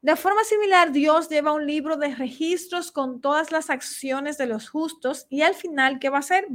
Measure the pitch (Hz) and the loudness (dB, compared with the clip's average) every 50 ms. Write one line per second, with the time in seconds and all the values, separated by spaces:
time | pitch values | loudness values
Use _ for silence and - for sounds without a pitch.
0 | - 269 320 349 - 370 403 415 440 440 427 415 415 403 381 359 349 330 262 285 | 4 2 2 2 2 2 2 2 2 2 2 2 4 4 6 6 6 6 4 2
1 | 277 302 302 320 330 320 311 302 294 302 302 302 302 285 294 311 269 311 320 294 | 4 4 4 4 2 2 0 0 2 2 0 0 -2 -2 -2 -2 -2 -2 -4 -2
2 | 294 285 262 233 262 254 - - 320 320 359 349 349 359 359 349 349 349 _ 302 | -2 -4 -4 -4 -6 -8 -6 -4 -2 -2 -2 -4 -4 -6 -8 -8 -8 -6 _ -4
3 | 269 262 254 240 - 277 285 302 320 302 320 311 311 - 294 262 - - - - | -4 -4 -6 -4 -2 0 0 0 0 0 -2 -4 -2 -2 -4 -4 -4 -10 -12 -8
4 | - 269 262 269 277 294 294 294 269 247 220 214 220 - _ 302 320 320 320 - | -4 -4 -4 -2 -2 -6 -4 -4 -4 -4 -4 -6 -8 -6 _ -4 -4 -4 -6 -4
5 | - 254 285 - - _ - 277 302 339 392 - - 359 311 277 262 269 277 262 | -4 -4 -4 -4 -10 _ -2 2 2 2 2 0 -6 -6 0 2 2 2 2 0
6 | - 269 277 277 285 - 359 381 392 392 | -2 0 0 0 0 2 0 0 0 0